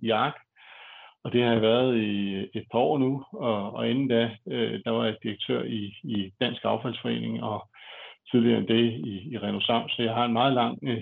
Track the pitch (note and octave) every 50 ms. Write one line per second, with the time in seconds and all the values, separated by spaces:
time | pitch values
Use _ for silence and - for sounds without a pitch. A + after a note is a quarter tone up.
0 | A#2 A2 G#2+ A2 B2+ D3 - - _ _ _ _ - - - - - - - -
1 | - - _ _ - A#2+ A#2+ A#2+ B2 A#2+ A#2 A2 A2 A2 A#2 B2 B2+ C3 A#2+ A2+
2 | G#2+ G#2 G2+ G2+ G2+ G2 F#2+ F#2+ G2+ - - A2 - - - A#2 C3 D3+ D#3 C3+
3 | C3 C3 C3+ C3 - - - - C3+ A#2 G#2+ G2+ G2 G#2+ - A#2+ A#2 A#2 A#2+ C3+
4 | C#3 B2+ A#2 A#2 A#2 A2+ A2 - - - C3 A#2+ A2+ A2+ A2 G#2 - A#2 A2+ A#2
5 | A#2 A2 G#2+ - - A2+ G2+ - - - B2 B2 - A#2+ A#2 G#2+ G2+ G2+ - -
6 | - C#3 A2 G2+ F#2+ F#2+ - - B2+ A#2 A#2+ - - G#2+ A2 A2 C3+ B2 A2+ -
7 | - A#2 A#2 A#2 A#2 A2+ A2+ A#2 A#2 A2 G#2+ G#2+ - _ _ - - - - -
8 | - - - _ _ - - A#2+ A2+ A#2+ A2+ G#2+ F#2+ A#2 A2+ A#2 A#2 A#2 A2+ D3
9 | D3+ A#2 G2 F#2 G2+ D#3 A#2+ G2+ G2+ G#2 G2+ G2 - - A#2 A#2 A#2+ - - -
10 | A#2 A2 A2+ A#2+ A#2+ A#2+ A2+ A#2 B2+ C#3 C3 B2 A#2 A#2 - - C#3+ C3+ A#2 A#2